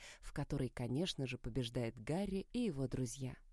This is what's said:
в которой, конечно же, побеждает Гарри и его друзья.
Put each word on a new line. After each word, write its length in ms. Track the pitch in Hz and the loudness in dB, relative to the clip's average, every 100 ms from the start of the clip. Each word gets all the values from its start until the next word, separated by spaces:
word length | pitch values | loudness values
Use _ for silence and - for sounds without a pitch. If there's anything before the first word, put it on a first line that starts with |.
| - - | -10 -12
в 100 | - | -8
которой, 380 | - 139 147 127 | -2 0 2 0
конечно 580 | - 120 127 185 - 131 | 0 0 2 2 0 -2
же, 100 | 123 | -2
побеждает 600 | 127 113 117 127 117 113 | -2 0 0 2 0 -2
Гарри 460 | 107 160 202 190 - | 0 0 2 0 0
и 60 | 247 | 2
его 280 | 240 135 131 | 2 2 2
друзья. 480 | - 127 135 127 - - | 2 0 0 -4 -6 -12